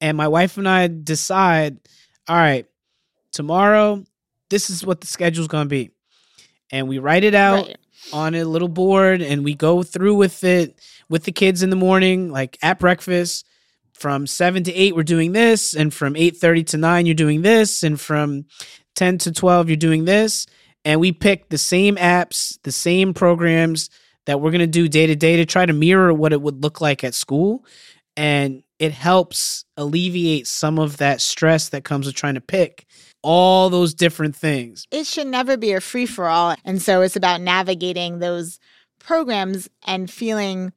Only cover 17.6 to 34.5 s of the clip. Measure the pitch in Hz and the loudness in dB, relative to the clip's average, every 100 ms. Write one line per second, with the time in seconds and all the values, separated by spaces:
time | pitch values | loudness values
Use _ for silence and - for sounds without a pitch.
17.6 | 214 - 160 147 - 151 147 143 147 - | 2 0 -2 -4 -4 -4 -2 -6 -10 -20
18.6 | - - _ - 180 180 175 160 185 175 | -20 -20 _ -2 0 0 -4 0 2 4
19.6 | 165 156 160 160 165 202 220 - - _ | 2 0 2 0 2 2 2 -4 -10 _
20.6 | _ _ 151 156 185 165 202 190 - 151 | _ _ -2 2 2 2 0 0 -4 -6
21.6 | - 180 202 196 175 175 175 - - - | 0 2 2 2 2 2 0 -6 -8 -10
22.6 | 143 - 170 180 190 175 180 170 170 165 | -10 -4 0 0 0 2 2 2 2 2
23.6 | 165 160 - _ _ _ - 143 156 175 | 0 -2 -8 _ _ _ -4 -2 0 0
24.6 | 170 165 165 156 160 151 160 170 160 190 | 0 2 2 4 2 2 2 2 2 2
25.6 | 180 151 160 190 180 156 156 147 147 135 | 2 2 4 4 4 2 2 0 -2 -4
26.6 | 151 151 156 139 127 - - 139 196 247 | -6 -2 -2 -2 -4 -8 -4 0 0 -2
27.6 | _ _ - _ _ - 151 143 139 131 | _ _ -20 _ _ -4 0 0 -2 -6
28.6 | _ - 156 131 160 185 175 - - - | _ -6 -4 -2 2 2 2 -6 -8 -8
29.6 | - - 147 165 180 175 170 151 117 - | -14 -10 -4 -2 -2 -2 0 -2 -4 -4
30.6 | 156 160 156 143 143 135 - - 160 160 | -2 0 -2 0 0 0 -2 0 2 2
31.6 | - 143 - 143 139 131 143 135 - 190 | 0 -10 -6 -6 -6 -6 -6 -6 -4 -2
32.6 | 170 _ _ _ _ _ 143 175 185 185 | -2 _ _ _ _ _ 0 4 6 4
33.6 | 185 180 175 151 170 160 156 139 156 | 4 2 0 0 -2 0 -6 -4 -4